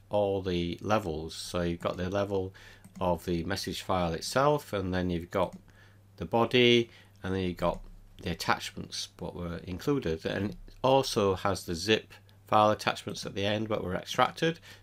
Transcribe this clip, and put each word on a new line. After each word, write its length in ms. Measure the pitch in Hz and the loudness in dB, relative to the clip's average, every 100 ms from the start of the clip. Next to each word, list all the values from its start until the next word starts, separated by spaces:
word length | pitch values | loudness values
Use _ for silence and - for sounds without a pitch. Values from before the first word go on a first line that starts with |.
| - | -2
all 320 | 104 101 98 | 0 2 0
the 380 | 92 87 85 - | 0 0 -2 -4
levels. 540 | 95 107 98 80 80 | 0 0 0 -6 -8
So 280 | - - 87 | -10 -6 -2
you've 180 | 87 85 | -2 -2
got 160 | - - | -4 -4
the 120 | 90 | -2
level 460 | 101 101 98 95 - - - - - | 0 0 -2 -4 -10 -20 -20 -20 -2
of 240 | 92 85 | 0 0
the 180 | - 85 | 0 -2
message 400 | 82 95 - 85 | -2 -4 -4 -6
file 300 | - 92 85 | -2 0 0
itself, 600 | 80 - 127 143 147 - | -2 -2 2 4 2 -2
and 220 | 101 92 | -4 -2
then 160 | 90 90 | 0 0
you've 220 | 85 87 | -2 -2
got 240 | 101 87 - - - - - - - | 0 0 -4 -20 -20 -20 -20 -20 -12
the 80 | 85 | -2
body, 640 | 117 113 127 120 120 117 - - - | 2 4 6 8 6 4 -8 -20 -12
and 100 | 95 | -4
then 80 | 95 | -2
you've 140 | 90 87 | -2 0
got 240 | 87 - - - - - | -2 -2 -10 -20 -20 -10
the 80 | 90 | -8
attachments, 800 | - - - - - - - - - | -4 -2 -2 -2 -10 -10 -10 -10 -10
what 160 | 87 | -10
were 220 | 87 87 85 | -8 -8 -8
included, 600 | - 90 - 139 87 80 | -8 -4 -2 0 0 -2
and 260 | 101 101 101 | -2 -2 -4
it 60 | 90 - - | -6 -14 0
also 500 | 127 135 131 117 98 | 4 4 4 2 2
has 320 | 92 101 92 - | 2 0 -2 -4
the 80 | |
zip 400 | 85 101 110 - - - - - | -4 2 2 2 -20 -20 -20 2
file 240 | 107 107 | 6 6
attachments 560 | 104 - - - 95 - | 4 -2 -4 -6 -8 -8
at 80 | |
the 100 | - | -2
end, 240 | 98 107 110 | -2 0 -2
what 140 | 107 | -4
were 140 | 90 90 | -2 -6
extracted, 640 | - - - - 165 165 - - | -2 2 2 2 -2 -2 -14 -20